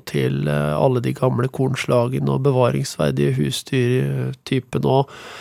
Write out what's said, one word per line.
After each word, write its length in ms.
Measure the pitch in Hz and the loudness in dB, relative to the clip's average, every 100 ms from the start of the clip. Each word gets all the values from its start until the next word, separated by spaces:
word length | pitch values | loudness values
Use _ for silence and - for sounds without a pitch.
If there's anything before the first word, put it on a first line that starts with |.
| - | -4
til, 420 | - - 135 76 | -2 0 0 0
eh, 280 | 73 73 76 | 0 0 2
alle 260 | 139 123 | 2 2
de 120 | 127 | 0
gamle 360 | 131 131 123 131 | 0 0 0 -2
kornslagene 800 | - 135 127 - 123 120 139 139 | -2 -2 -2 0 0 2 -2 0
og 160 | 135 139 | 0 2
bevaringsverdige 880 | 127 123 69 139 - 76 - 143 131 | 2 2 2 -4 -2 0 2 0 2
husdyrtypene, 1500 | 71 65 - 135 123 127 139 135 127 135 - 135 - - 139 | -2 -2 -4 0 0 0 -2 -2 -4 -6 -4 -4 -2 -2 2
og 240 | 135 139 - - - | 4 2 -4 -18 -16